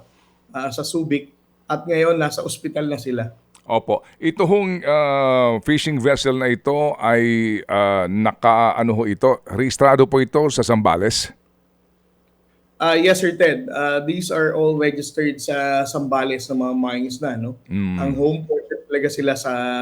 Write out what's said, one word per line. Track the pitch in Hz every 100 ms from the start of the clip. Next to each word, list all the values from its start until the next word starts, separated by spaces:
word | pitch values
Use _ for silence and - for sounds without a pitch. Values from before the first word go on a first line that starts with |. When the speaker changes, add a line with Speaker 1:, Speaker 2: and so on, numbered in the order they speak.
| - _ _ _ _
Speaker 1:
ah, | 131 135
sa | 143 139
Subic. | 165 156 143 139 _ _ _ -
At | 151 170
ngayon, | 160 165
nasa | 165 147 - -
ospital | - 156 151 151
na | 139
sila. | 127 123 113 - _ _ -
Speaker 2:
Opo. | 113 - 104 - -
Ito | 160 160 170
hong, | 202 190 180 143
ah, | 151 143 139 135 127 123 113 120
fishing | 151 156 147
vessel | 120 135 135 131
na | 127
ito | 120 - 147 147 -
ay, | 113 117 117 117 113 107 -
ah, | 98 101 98 90
naka-, | 101 107 - 113 113 113 107
ano | 117
ho | 110 113
ito, | 98 131 123
rehistrado | - 104 131 - 139 131 135
po | 135
ito | 127 151 151
sa | 131
Zambales? | 113 113 101 85 104 - - - _ _ _ _ _ _ _ _ _ _ _ _ _
Speaker 1:
Ah, | - 165 165
yes, | 180 185
Sir | 185 170
Ted. | 170 131 127
Ah, | 143 143 143
these | 147 165 185
are | 165 156
all | 156 156 156
registered | 147 143 143 - 151 143
sa | - 143 139 139 139
Zambales | 151 139 135 131 131 120
ng | 131
mga | 127
mangingisda, | 127 127 123 127 - 147 117
no? | 117 127 -
Speaker 2:
Mm. | 95 95 90
Speaker 1:
Ang | 139 135
home | 143 160
port | 160 147 - - -
talaga | 143 143
sila | 147 139 135
sa | 135 123 123 123